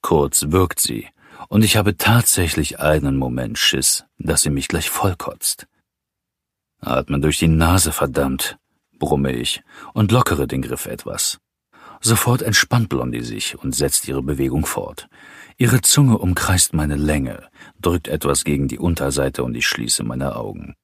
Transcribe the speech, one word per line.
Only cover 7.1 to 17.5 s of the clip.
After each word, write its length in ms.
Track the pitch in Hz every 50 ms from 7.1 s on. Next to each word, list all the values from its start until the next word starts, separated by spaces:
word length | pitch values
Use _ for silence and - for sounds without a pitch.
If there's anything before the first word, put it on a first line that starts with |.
| 71 71
durch 180 | 69 76 76
die 100 | - 85
Nase, 440 | 82 80 80 82 82 87 95 - 82
verdammt", 680 | 76 - 85 71 64 76 71 67 67 69 - - - _ _ _ _ _ _ _ _
brumme 340 | _ - 65 76 69 69 67
ich 300 | 64 60 60 - - - _ _ - - - - -
und 180 | - 98 90
lockere 360 | 107 127 - - - 71 69
den 160 | - - 67 -
Griff 240 | 62 62 - -
etwas. 500 | - 60 - - - - - - - - _ _ _ _ _ _ _ _ _ - - - -
Sofort 400 | - 101 113 110 - 123 123 123
entspannt 480 | - 113 107 - - - - 120 113 92
Blondie 320 | 71 65 62 64 58 58
sich 340 | 60 58 55 52 - - - -
und 160 | - 69 64
setzt 320 | - 71 69 - - -
ihre 160 | - 67 67 65
Bewegung 420 | 67 73 67 69 67 62 73 80
fort. 440 | - - - - - - - - _ _ - - - - - - - -
Ihre 240 | _ 131 117 131 135
Zunge 360 | - - - - 143 131 113
umkreist 560 | - - 92 90 - - - 95 87 - - -
meine 220 | 80 76 73 73
Länge, 520 | 71 73 76 78 76 67 64 50 - - _